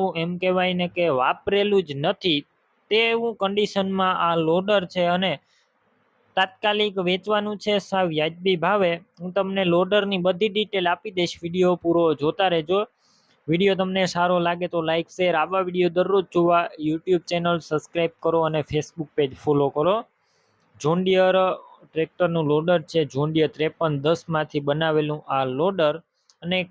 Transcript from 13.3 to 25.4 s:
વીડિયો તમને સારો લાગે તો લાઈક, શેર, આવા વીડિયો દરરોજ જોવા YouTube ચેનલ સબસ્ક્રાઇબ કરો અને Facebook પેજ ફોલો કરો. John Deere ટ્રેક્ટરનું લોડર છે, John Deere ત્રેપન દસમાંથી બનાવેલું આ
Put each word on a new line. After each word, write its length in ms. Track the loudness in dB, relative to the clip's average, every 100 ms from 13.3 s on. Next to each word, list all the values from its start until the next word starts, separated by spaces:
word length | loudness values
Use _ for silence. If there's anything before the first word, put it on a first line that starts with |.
| _ -4
વીડિયો 280 | 0 2 2
તમને 280 | 0 0 -2
સારો 280 | 0 2 2
લાગે 280 | 0 -2 -4
તો 60 | -2 0
લાઈક, 200 | -2 -2
શેર, 220 | -2 0 2
આવા 300 | 0 -2 -2
વીડિયો 240 | 0 0 2
દરરોજ 300 | 2 2 0
જોવા 380 | 0 4 4 2 -4 -4
YouTube 360 | -4 0 0 0
ચેનલ 280 | -2 0 -2
સબસ્ક્રાઇબ 540 | -2 -4 -4 -2 -2 -2
કરો 160 | -2 0 0
અને 140 | -2 -2
Facebook 400 | -4 -4 -8 -8 -2
પેજ 160 | -2 -2
ફોલો 300 | 0 2 2
કરો. 260 | 0 0 0 -4 _ _ _ _ _ _ -6
John 240 | -2 0
Deere 420 | 2 2 4 4 2 -2 -10 -20
ટ્રેક્ટરનું 640 | -12 -6 -6 -2 0 0 2
લોડર 280 | 2 2 0 0
છે, 100 | -2 -2
John 280 | -2 -2 2
Deere 140 | 0 0
ત્રેપન 420 | -4 -2 -2 0
દસમાંથી 640 | 0 0 -2 -4 -2 -4 -2
બનાવેલું 520 | 0 2 0 0 -4 -4
આ 180 | -2